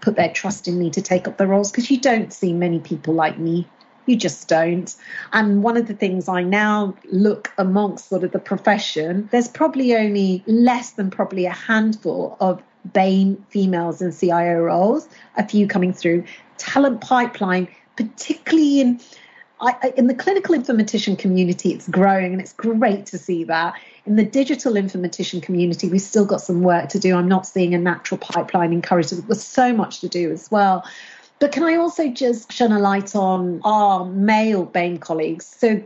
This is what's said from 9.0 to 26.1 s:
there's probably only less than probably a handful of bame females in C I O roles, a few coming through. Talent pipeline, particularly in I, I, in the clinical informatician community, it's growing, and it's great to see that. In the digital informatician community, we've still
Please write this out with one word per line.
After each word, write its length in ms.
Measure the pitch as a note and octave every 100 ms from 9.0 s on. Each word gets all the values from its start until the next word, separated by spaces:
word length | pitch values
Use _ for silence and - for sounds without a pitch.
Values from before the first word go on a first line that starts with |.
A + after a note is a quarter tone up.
| D#3+ F#3 G#3+
there's 160 | A#3+ A#3
probably 480 | - D#4 C4+ B3+ A3+
only 480 | G#3+ G3+ F#3+ F3+ -
less 440 | A3+ B3 A#3 -
than 180 | - F#3+
probably 380 | - F#3+ F#3+ F3+
a 60 |
handful 840 | F3+ - A3 A3 G#3+ E3 F3 - -
of 220 | F#3 F3+ - _ F#3
bame 500 | G3 F#3+ F#3+ G3 G3 -
females 540 | G3+ F#3+ F3 E3+ D#3+
in 100 | F3+
C 180 | C#3+ F3+
I 240 | E3+ F3
O 60 | E3+
roles, 480 | E3+ E3+ G3+ D4 - - - -
a 100 | G#3
few 180 | G#3 G3+
coming 280 | F#3+ F#3
through. 300 | F#3 F3 E3+ F3 - _ -
Talent 420 | - C4+ C#4 A3
pipeline, 680 | - B3+ A#3+ - F#3+ F#3 F3 - _ -
particularly 840 | G#3+ - - D4+ - D#4+ D4 C#4
in 180 | B3 A#3+ - - - - _ -
I, 160 | A#3+ B3
I, 100 | C4 -
in 100 | A#3+
the 80 |
clinical 400 | C4 F#4 G4 -
informatician 640 | D4+ B3+ A3 G#3+ G#3+ - F#3
community, 540 | F#3+ F#3 F3 F#3 F#3
it's 160 | - -
growing, 440 | F3+ G3 G3 F3+
and 80 | F#3
it's 120 | -
great 540 | - A3+ A3 A3+ G3+ -
to 120 | F#3+
see 260 | - E3+
that. 300 | E3 D#3+ E3+ - - - G#3
In 100 | G#3+
the 80 |
digital 500 | G#3+ C4+ C4+ D4 C4
informatician 680 | G#3 F#3+ F3+ F3 - F3+ F3+
community, 460 | - F3+ F3 E3+ F3+
we've 120 | F#3+
still 240 | -